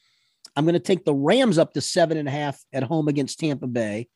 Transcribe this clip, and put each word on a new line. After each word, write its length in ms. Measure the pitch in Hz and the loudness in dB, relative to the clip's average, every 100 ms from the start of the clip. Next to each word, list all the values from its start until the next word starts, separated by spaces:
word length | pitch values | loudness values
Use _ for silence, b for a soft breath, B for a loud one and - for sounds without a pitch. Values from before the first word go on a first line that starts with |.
| b b b b b - | b b b b b 0
I'm 80 | 160 | 2
gonna 120 | 170 | 2
take 260 | 175 185 | 0 0
the 100 | - | 0
Rams 440 | 139 143 233 254 165 | 0 2 4 4 4
up 140 | 147 | 2
to 60 | 151 | 0
seven 360 | - 180 160 160 | -2 0 2 0
and 120 | 143 | -4
a 40 | |
half 300 | 143 147 - _ | -4 -6 -8 _
at 100 | 135 | -6
home 260 | 123 160 151 | -2 0 0
against 300 | 143 131 - | 0 -4 -4
Tampa 280 | 160 135 131 | -4 -4 -4
Bay. 420 | 120 107 104 117 | -4 -4 -6 -10